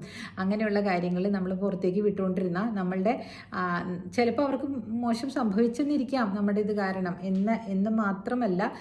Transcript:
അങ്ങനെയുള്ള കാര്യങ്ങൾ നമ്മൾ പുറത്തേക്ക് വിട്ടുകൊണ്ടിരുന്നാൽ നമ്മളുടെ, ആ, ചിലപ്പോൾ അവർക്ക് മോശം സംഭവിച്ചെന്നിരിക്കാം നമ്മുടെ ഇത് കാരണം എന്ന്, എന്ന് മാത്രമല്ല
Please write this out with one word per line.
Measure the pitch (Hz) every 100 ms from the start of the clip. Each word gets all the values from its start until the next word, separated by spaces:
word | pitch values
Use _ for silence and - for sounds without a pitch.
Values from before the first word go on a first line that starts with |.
| - - - -
അങ്ങനെയുള്ള | 190 214 214 202
കാര്യങ്ങൾ | 202 175 180 180 202
നമ്മൾ | 196 185
പുറത്തേക്ക് | 185 202 180 185 185
വിട്ടുകൊണ്ടിരുന്നാൽ | 208 196 190 185 185 170 233
നമ്മളുടെ, | 202 180 185 196 269 - - -
ആ, | 190 185 175 180 180 -
ചിലപ്പോൾ | - 233 233
അവർക്ക് | 277 262 285 269 202
മോശം | 233 240 233 269
സംഭവിച്ചെന്നിരിക്കാം | 285 226 190 233 233 285 294 240 262 214 202
നമ്മുടെ | 202 202
ഇത് | 208 208
കാരണം | 190 190 180 -
എന്ന്, | 185 190 208 226 196
എന്ന് | 190 214
മാത്രമല്ല | 226 202 190 - 247 226 180 233 -